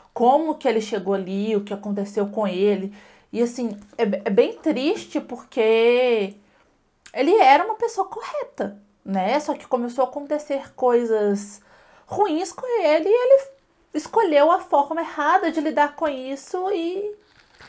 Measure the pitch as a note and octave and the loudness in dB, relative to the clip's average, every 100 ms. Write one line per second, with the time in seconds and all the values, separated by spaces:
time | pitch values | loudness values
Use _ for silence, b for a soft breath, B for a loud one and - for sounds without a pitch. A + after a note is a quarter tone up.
0 | B - A#3+ C#4+ D#4+ D4+ C4 A3 G#3 G#3 | B 0 4 4 2 -2 0 0 -2 -4
1 | F3+ G3 F#3 G3 G#3+ G#3 G3+ G3+ G#3 G3+ | -2 -4 -4 -4 -2 -2 -4 -8 -6 -6
2 | G3+ G#3+ G3+ G#3+ G3+ F3+ G#3 F#3+ G3 G#3 | -4 -4 -4 -2 -4 0 0 0 -4 -12
3 | B B B G#3 A#3+ B3 A#3 G3+ - - | B B B -4 -2 -2 -8 -8 -14 -4
4 | G#3+ G3+ A3+ G3 D4 - - A3+ C#4+ A4 | -2 -2 0 2 2 0 -4 -2 -2 -4
5 | - D4 - A#3+ - C4 A3 A3+ A#3 B3 | -6 -8 -8 -14 -8 0 2 4 4 4
6 | B3+ A3+ G3 - b b b b _ _ | 2 0 -2 -8 b b b b _ _
7 | - A3 C#4+ G#4+ C4+ C#4+ G#4 A4 A4+ G4 | -14 -2 2 6 8 8 4 -2 -4 -4
8 | G4 A4 - D5 - - G3+ - _ _ | -6 -8 -8 -8 -8 -8 -8 -8 _ _
9 | - F#3+ F#3+ C#4 D4+ C4+ - B3 A#3+ A#3+ | -6 -2 0 0 -2 -6 -4 -4 -4 -2
10 | B3+ C#4+ C#4 D4 D4 C#4 - - B3 A#3+ | -2 -4 -6 -6 -4 -8 -8 -2 2 2
11 | A#3 G#3+ G#3 G3+ G3+ - b b b b | 2 0 0 -2 -6 -16 b b b b
12 | b - G4+ D#4 F4+ - B4+ A#4 D#4+ D#4 | b -2 0 0 -4 -8 -4 0 2 2
13 | E4+ A#4+ B4 C5+ - - _ _ _ D#4 | 2 2 6 4 2 -12 _ _ _ -10
14 | - A4 G4 D4 D4+ F4+ - D4 C#4+ D#4+ | -2 0 4 4 4 4 2 0 0 -4
15 | D#4+ - D4 F#4+ E4+ D#4+ D#4 A#3+ D4 C#4+ | -6 -2 2 2 2 -2 -2 0 0 0
16 | D#4 C4 C4 C#4 - F#4 F#4 F#4+ E4 F#4 | -4 -4 -8 -10 -8 -6 -4 -2 -4 -6
17 | G#4 G#4 b b b b | -8 -12 b b b b